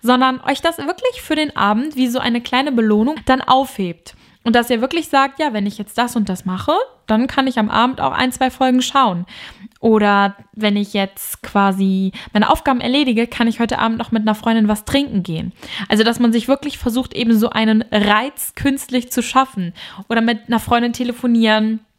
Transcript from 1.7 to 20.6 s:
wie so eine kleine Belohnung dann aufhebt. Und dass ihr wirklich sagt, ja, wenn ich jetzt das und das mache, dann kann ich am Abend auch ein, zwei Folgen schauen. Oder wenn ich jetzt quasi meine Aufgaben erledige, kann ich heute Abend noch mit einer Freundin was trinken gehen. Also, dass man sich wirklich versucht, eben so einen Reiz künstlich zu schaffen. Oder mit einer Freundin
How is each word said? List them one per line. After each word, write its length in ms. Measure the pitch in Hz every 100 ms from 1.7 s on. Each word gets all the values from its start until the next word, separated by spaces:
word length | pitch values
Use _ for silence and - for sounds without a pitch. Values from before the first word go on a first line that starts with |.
| 214 294 277
wie 120 | 254
so 120 | 247
eine 220 | - 240
kleine 300 | 240 247 285
Belohnung 460 | 247 220 214 233 311 -
dann 160 | 262
aufhebt. 760 | - 262 269 - 185 170 - - _ _
Und 120 | - 233
dass 140 | 240
ihr 100 | 240
wirklich 300 | 262 339 311
sagt, 300 | 277 269 269
ja, 120 | 302
wenn 140 | 214 202
ich 120 | 202
jetzt 200 | 208 -
das 180 | 240 240
und 140 | 208
das 160 | 185 -
mache, 260 | 185 - 339 523 _ _
dann 220 | 220 262
kann 200 | - 262
ich 120 | 247
am 100 | 214
Abend 300 | - 240 262
auch 140 | 135
ein, 180 | - 254
zwei 180 | 247 262
Folgen 320 | - 262 254
schauen. 440 | 247 277 247 175 175 - - - 196 _
Oder 560 | 226 220 208 202 202 202 -
wenn 240 | - 214 202
ich 160 | 202
jetzt 500 | 208 196 - - -
quasi 680 | - 202 196 190 196 190 190 - -
meine 180 | 208 208
Aufgaben 300 | 320 - 247
erledige, 480 | 233 269 277 220 233
kann 200 | - 233
ich 120 | 220
heute 180 | 233 -
Abend 200 | 226 226
noch 140 | 233
mit 100 | 220
einer 140 | 214 214
Freundin 340 | - 226 214
was 160 | 208 -
trinken 360 | 277 285 202
gehen. 300 | 175 160 185 - - - 196
Also, 160 | 214 220
dass 140 | 226
man 120 | 240
sich 160 | 226 220
wirklich 300 | 277 294 -
versucht, 360 | 247 233 254
eben 240 | - 233 226
so 120 | 226
einen 340 | - 220 220 233
Reiz 640 | 214 208 208 262 - - -
künstlich 560 | 285 277 - 254 240
zu 100 | -
schaffen. 520 | 233 262 262 - 175 - - - 190
Oder 140 | 226
mit 260 | 233 233 -
einer 120 |
Freundin 340 | 226